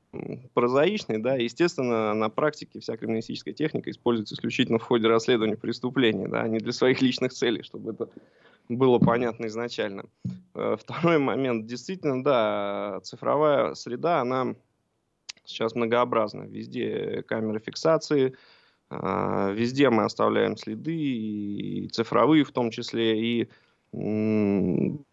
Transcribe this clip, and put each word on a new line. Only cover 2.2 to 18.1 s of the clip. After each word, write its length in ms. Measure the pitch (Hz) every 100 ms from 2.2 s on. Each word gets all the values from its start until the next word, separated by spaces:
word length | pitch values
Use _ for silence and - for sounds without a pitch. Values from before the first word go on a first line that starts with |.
| 107
практике 520 | - 151 - - 107
вся 160 | - 113
криминалистическая 560 | 110 113 113 113 -
техника 380 | - 151 - -
используется 440 | - - 117 107
исключительно 440 | - 117 - 123 113
в 40 |
ходе 260 | - 120 113
расследования 480 | 113 117 123 110 110
преступлений, 720 | - 117 127 127 117 101 104
да, 160 | 113
а 60 | 117
не 100 | 110
для 140 | 110
своих 280 | 120 127 131
личных 320 | 131 123 127
целей, 300 | - 120 113
чтобы 300 | - - 107
это 160 | 98 117 - _ _ - _ _
было 300 | 120 131 120
понятно 480 | 117 120 120 117 113
изначально. 580 | 110 120 - 107 98 - _ - - _
Э, 220 | - 110 107
второй 400 | - 127 165 160
момент, 480 | 135 107 131 113 110
действительно, 560 | 120 - 190 156 131
да, 800 | 135 127 107 104 101 101 101 95
цифровая 720 | - 123 123 135 151 139 101
среда, 460 | - - 123 156 165
она 340 | 123 127 123 113 _ _ _ _ _ _ - -
сейчас 300 | - - 113
многообразна. 680 | 120 117 120 123 117 107 104
Везде 840 | 104 107 117 123 110 104 101 107 -
камеры 320 | 117 110 107
фиксации, 760 | - - 160 160 -